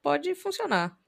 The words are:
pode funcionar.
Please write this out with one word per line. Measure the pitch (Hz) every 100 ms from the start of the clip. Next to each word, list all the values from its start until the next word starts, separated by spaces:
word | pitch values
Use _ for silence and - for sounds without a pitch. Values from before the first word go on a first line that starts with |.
pode | 285 285 349
funcionar. | 370 403 381 427 196 175 -